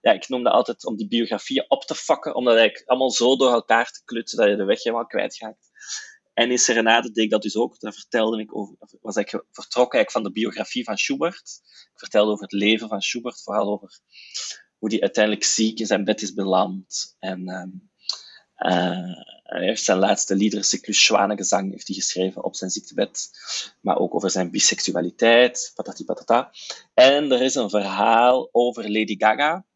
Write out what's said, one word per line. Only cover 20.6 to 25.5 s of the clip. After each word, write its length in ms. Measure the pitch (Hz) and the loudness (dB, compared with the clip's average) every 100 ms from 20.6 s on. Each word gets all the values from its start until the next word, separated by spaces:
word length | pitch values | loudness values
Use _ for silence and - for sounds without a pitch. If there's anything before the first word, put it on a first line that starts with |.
| - - - 104 - | -2 -2 -2 2 4
Zwanengezang 680 | 214 101 101 - 98 98 | 4 2 -2 0 0 -2
heeft 160 | 95 - | -8 -10
hij 80 | 98 | -6
geschreven 480 | - 90 92 95 | -4 -2 -2 -2
op 120 | - - | -8 -8
zijn 140 | 92 | -8
ziektebed. 600 | 104 - - - - - - - - - _ | -8 -6 -4 -4 -4 -12 -16 -10 -8 -10 _
Maar 160 | 101 82 | -2 0
ook 180 | 92 85 | 0 -2
over 140 | 95 | -2
zijn 220 | 92 90 | -2 -2
biseksualiteit, 1200 | 104 - 104 - 87 87 - 113 117 123 | 0 0 0 -2 -2 -4 2 4 6 4